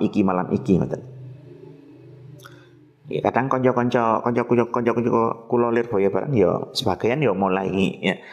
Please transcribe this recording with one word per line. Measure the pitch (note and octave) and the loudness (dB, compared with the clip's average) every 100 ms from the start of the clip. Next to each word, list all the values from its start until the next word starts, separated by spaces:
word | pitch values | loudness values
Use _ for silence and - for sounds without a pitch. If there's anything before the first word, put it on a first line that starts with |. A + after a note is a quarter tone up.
iki, | G#2+ G#2+ | 0 2
malam | F#2+ F2+ F2+ | 2 0 -2
iki | F#2 - E2+ | -2 2 2
ngoten. | D2 - - - - - - - - - - - - - - - - - - - - _ - | 2 -6 -10 -18 -18 -20 -20 -20 -20 -20 -20 -20 -20 -20 -20 -20 -20 -20 -20 -20 -20 _ -8
Ya, | - | -2
kadang | G2 A#2 C3+ | 0 0 0
kanca-kanca, | C3 B2+ A#2+ B2 B2 A2+ A2 A#2+ | 2 2 2 0 2 2 0 0
kanca-kanca, | A#2+ A#2 A#2+ A2+ | -2 2 2 2
kanca-kanca | B2 A#2 A2+ A#2 A#2 A2+ - - | 0 0 0 0 0 0 -4 -2
kula | B2 A#2+ | 0 2
Lirboyo | A#2 A#2 G2+ G2 | 0 0 2 2
barang | G2 - | 0 0
ya | B2 F2+ - - | 4 4 2 -4
sebagian | - F#2+ F2+ A2 C#3+ | -4 -2 0 0 0
ya | B2+ F#2+ | 0 0
mulai | G2 F#2+ F#2+ F#2+ F2+ - | 0 0 0 0 0 0
ya | F#2 F2+ - | -2 -4 -8